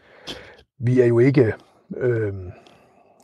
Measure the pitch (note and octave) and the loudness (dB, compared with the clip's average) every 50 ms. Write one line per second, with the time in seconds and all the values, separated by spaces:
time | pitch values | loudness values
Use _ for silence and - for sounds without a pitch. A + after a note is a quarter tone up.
0 | _ _ - - - - - - - - - - _ _ _ - A#2 B2 B2 B2 | _ _ -20 -20 -18 -18 -18 -18 -20 -20 -20 -20 _ _ _ -8 -4 0 2 2
1 | A#2+ A#2+ A#2 A#2 B2 C#3 C3 C3+ A2+ G#2+ - - _ _ _ _ _ - - - | 4 4 4 4 4 4 4 4 2 2 0 -6 _ _ _ _ _ -16 -10 -6
2 | B2+ B2 A#2 A2+ G#2+ G2+ G2 F#2+ F2+ F2 - - - - _ _ _ _ _ _ | -4 -4 -2 -2 -4 -6 -8 -10 -12 -16 -18 -20 -20 -20 _ _ _ _ _ _
3 | _ _ _ _ | _ _ _ _